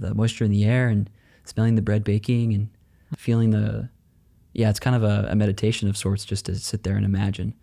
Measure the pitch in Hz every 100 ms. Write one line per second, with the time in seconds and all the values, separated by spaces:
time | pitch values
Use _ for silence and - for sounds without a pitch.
0 | 90 104 113 - 110 101 104 127 123 104
1 | 101 - _ _ - - 113 113 101 104
2 | 104 104 - 120 117 104 107 _ _ _
3 | - - - 117 113 107 107 107 120 _
4 | _ _ _ _ _ - 107 101 131 123
5 | 107 104 101 107 104 95 107 113 98 98
6 | 95 98 - 98 - 98 - 107 92 101
7 | 98 98 101 98 104 -